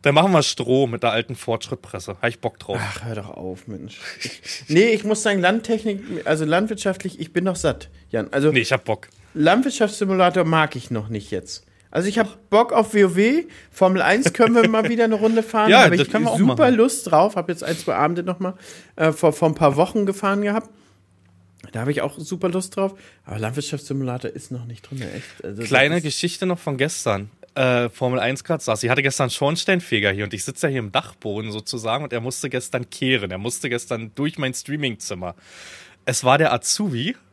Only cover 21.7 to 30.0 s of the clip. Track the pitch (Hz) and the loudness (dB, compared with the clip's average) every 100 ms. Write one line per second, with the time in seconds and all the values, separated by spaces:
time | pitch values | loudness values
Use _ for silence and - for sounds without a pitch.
21.7 | 110 127 143 143 - 151 185 185 185 185 | -6 -2 -2 -4 -8 -10 -4 -2 -4 -6
22.7 | - 196 196 - _ - 107 107 131 143 | -4 -4 -6 -20 _ -12 -6 -6 -6 -8
23.7 | 143 - 139 127 123 117 - - 123 117 | -10 -6 -6 -4 -6 -8 -12 -12 -12 -12
24.7 | 117 - 135 101 - - - - 104 113 | -16 -14 -12 -10 -12 -16 -14 -14 -10 0
25.7 | 131 143 170 151 - 170 - 185 175 - | 4 4 2 -2 -4 -4 -4 -4 -4 -4
26.7 | 135 147 - - 101 107 _ - - 127 | -2 -2 -2 -2 -2 -4 _ -10 -2 0
27.7 | 123 120 - 127 127 117 135 - 160 - | 2 -2 -4 -2 0 -2 -4 -4 -4 -2
28.7 | 110 117 127 135 - 127 - 143 170 - | -2 0 0 0 -2 -4 0 -2 0 0
29.7 | 185 - 110 | -2 0 0